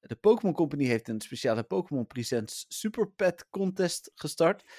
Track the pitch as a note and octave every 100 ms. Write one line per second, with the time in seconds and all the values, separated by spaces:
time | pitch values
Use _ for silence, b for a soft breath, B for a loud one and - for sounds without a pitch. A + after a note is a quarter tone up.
0 | - A2 G#3 A3+ G3+ D#3+ D#3+ C#3+ C3 A#2
1 | - A2 - A#2+ B2+ A2+ A2 F#3+ F#3 C#3
2 | A#2 B2+ A#2 A#2+ A2 - - - A3 A3
3 | G#3 _ F#3 F3 - F#3+ F#3+ F#3 F3+ -
4 | - _ D3 - D#3+ G3+ B